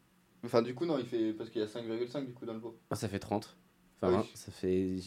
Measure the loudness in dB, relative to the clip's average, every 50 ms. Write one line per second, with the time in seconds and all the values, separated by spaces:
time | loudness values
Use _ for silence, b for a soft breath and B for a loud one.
0 | _ _ _ _ _ _ _ _ -2 4 6 6 6 4 2 -2 0 2 2 0
1 | 0 0 0 2 2 2 0 -2 -6 -4 -2 -2 -2 -2 -2 -6 -6 -4 -2 -2
2 | -2 -2 -4 -4 -6 -6 -8 -10 -8 -8 -8 -8 -8 -10 -12 -14 _ -6 -4 -2
3 | -2 -2 -2 -2 -2 0 0 0 -2 -4 -12 -20 _ _ _ _ _ _ _ 0
4 | 4 4 6 4 4 0 -6 -14 -14 -14 -10 -4 0 2 2 4 2 2 0 -2
5 | -6